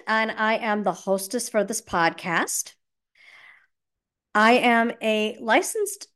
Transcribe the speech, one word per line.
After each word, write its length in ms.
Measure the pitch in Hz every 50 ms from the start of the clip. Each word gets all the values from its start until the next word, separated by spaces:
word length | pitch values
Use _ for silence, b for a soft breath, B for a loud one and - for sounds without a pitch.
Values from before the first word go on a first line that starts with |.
| -
and 240 | - 220 220 220 220
I 240 | - 214 214 220 220
am 260 | 214 226 220 208 208
the 120 | 202 190 170
hostess 540 | - - 196 190 190 196 - - 240 -
for 160 | - - 214 202
this 160 | 202 220 -
podcast. 920 | - - - 175 165 165 165 - - 185 165 180 294 440 - - - - - _ _ _ _ _ _ _ b b b b b b b b b b b b _ _ _ _ _ _ _ _ _ _ _ _ _
I 200 | 208 220 226 247
am 400 | 247 - 247 233 226 226 233 - -
a 380 | - 220 220 214 214 214 - -
licensed 680 | 233 220 226 320 381 - - 440 415 392 - - - - _